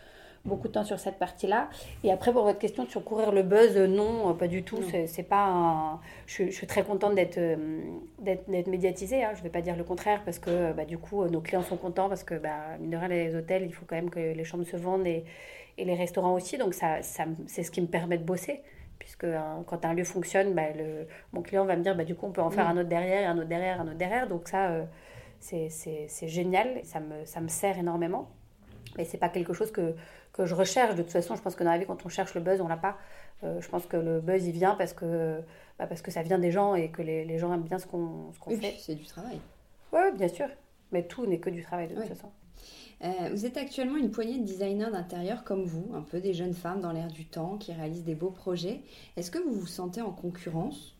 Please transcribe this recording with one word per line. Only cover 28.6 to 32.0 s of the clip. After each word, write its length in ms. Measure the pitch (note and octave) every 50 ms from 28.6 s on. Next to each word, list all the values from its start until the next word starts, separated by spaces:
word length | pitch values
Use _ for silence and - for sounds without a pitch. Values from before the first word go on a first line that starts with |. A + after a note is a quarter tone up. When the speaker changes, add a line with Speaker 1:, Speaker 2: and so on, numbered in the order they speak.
| - - - - - - - -
Speaker 1:
Mais 80 | E3
c'est 140 | D#3+ - E3
pas 100 | E3+ E3+
quelque 240 | - F#3+ E3+ E3+ F3
chose 180 | - G#3+ G#3+
que, 220 | - G#3 E3+ D#3+ D#3+ E3 - - - - - - -
que 120 | - F#3+ E3+
je 80 | F3
recherche. 400 | E3+ F#3+ F#3 - - B3 A3 G3+
De 80 | E3+ E3
toute 80 | -
façon, 240 | - F3+ E3+ - A3+
je 80 | G3 -
pense 120 | F#3+ E3+
que 80 | - F3
dans 60 | E3+
la 80 | E3+ E3+
vie, 80 | F#3+
quand 180 | F#3+ F3+ -